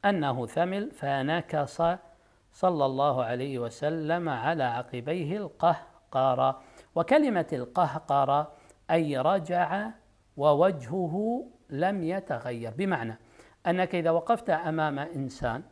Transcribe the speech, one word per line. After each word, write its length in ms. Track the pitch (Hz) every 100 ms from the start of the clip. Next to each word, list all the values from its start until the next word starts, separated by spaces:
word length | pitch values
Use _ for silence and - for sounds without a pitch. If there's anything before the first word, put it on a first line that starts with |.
أنه 400 | 202 190 143 127
ثمل 460 | 113 156 180 196 247
فنكص 880 | - 139 139 135 170 - 156 139 - 170 180 - _ _ _ _
صلى 340 | - 185 165
الله 380 | 135 131 143 127
عليه 360 | 117 123 139 131
وسلم 720 | 117 - 147 165 156 170 165
على 340 | 127 131 165
عقبيه 760 | 123 117 - 123 127 180 147 208
القهقرة. 1200 | 202 - 165 160 - _ _ 135 135 127 131 135 - - -
وكلمة 520 | 165 165 294 294 190 -
القهقرة 960 | 139 123 - 160 143 - 139 139 143 151 - - _ -
أي 260 | 165 151 131
رجع 720 | 147 196 160 180 160 190 220 - _ _ _ -
ووجهه 1080 | 147 147 185 160 120 185 170 180 220 240 - - _
لم 340 | 143 180 202
يتغير، 720 | 160 190 190 123 127 120 113 117
بمعنى 420 | 196 160 113 110 - - - _ -
أنك 280 | 180 180
إذا 160 | 180 165
وقفت 380 | 165 165 226 233
أمام 500 | 160 160 160 156 143
إنسان 640 | 147 139 135 - 120 117 -